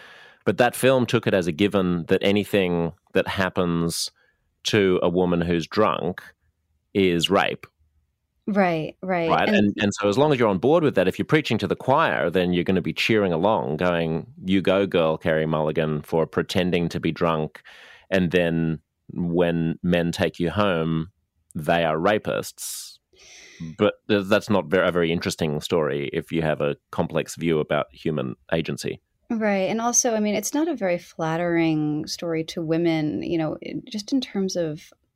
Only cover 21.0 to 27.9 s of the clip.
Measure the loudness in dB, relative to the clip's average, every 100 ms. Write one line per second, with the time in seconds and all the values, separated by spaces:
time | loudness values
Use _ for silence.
21 | -6 _ _ _ _ -8 0 2 2 0
22 | 0 0 -2 -6 -6 -12 -12 -12 -16 -20
23 | _ _ -20 -20 -20 -16 -10 0 0 0
24 | 0 0 2 0 2 0 2 2 2 2
25 | 2 0 -2 -2 -2 -2 -2 0 0 -2
26 | -4 -6 -4 -2 0 0 -2 -4 -8 -6
27 | -2 -2 -4 -4 0 0 0 -2 -2